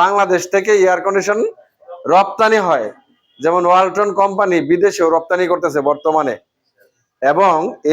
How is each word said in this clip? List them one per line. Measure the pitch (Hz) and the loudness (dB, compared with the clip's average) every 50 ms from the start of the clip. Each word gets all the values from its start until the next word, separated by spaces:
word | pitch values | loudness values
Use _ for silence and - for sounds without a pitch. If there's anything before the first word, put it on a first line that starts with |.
বাংলাদেশ | 175 190 202 202 196 180 185 175 175 - - | 0 2 2 0 0 0 0 -2 -2 -2 -2
থেকে | 196 190 214 214 202 185 | -2 0 2 2 2 4
এয়ার | 185 180 175 180 | 2 2 0 -2
কন্ডিশন | 196 196 196 180 202 208 220 403 453 - - _ _ _ _ _ - - - - 123 165 | -2 -2 -2 -2 -2 -2 -2 -2 -4 -6 -10 _ _ _ _ _ -20 -20 -12 -4 2 2
রপ্তানি | 190 196 190 - - 220 214 226 214 185 | 2 2 0 0 0 0 2 2 2 2
হয়। | 170 151 127 107 104 - - _ _ _ _ _ _ _ - | 0 0 -2 -2 -6 -10 -14 _ _ _ _ _ _ _ -4
যেমন | 131 160 175 180 175 | -2 0 0 2 2
ওয়ালটন | 175 180 185 190 185 185 202 208 202 185 196 | 4 4 4 2 2 0 -2 -2 -2 0 0
কোম্পানি | 196 202 190 202 208 190 175 165 139 147 | 0 0 0 -2 -2 0 0 -2 0 0
বিদেশেও | 175 175 196 202 - - 175 165 160 | 0 0 0 0 0 0 0 0 0
রপ্তানি | 165 160 - 185 180 180 165 | 0 -2 -2 -2 -2 0 -2
করতেছে | 180 160 170 156 139 151 135 143 | -2 -2 -2 -4 -4 -2 -2 -2
বর্তমানে। | 147 147 - 160 156 156 147 131 107 - _ _ _ _ _ _ _ _ _ _ _ _ _ _ _ _ | -2 -2 -2 -2 0 0 -2 -2 -6 -8 _ _ _ _ _ _ _ _ _ _ _ _ _ _ _ _
এবং | 131 139 147 175 196 185 165 156 170 240 - - - 151 | -2 0 0 2 2 2 2 0 -2 -6 -8 -4 -2 0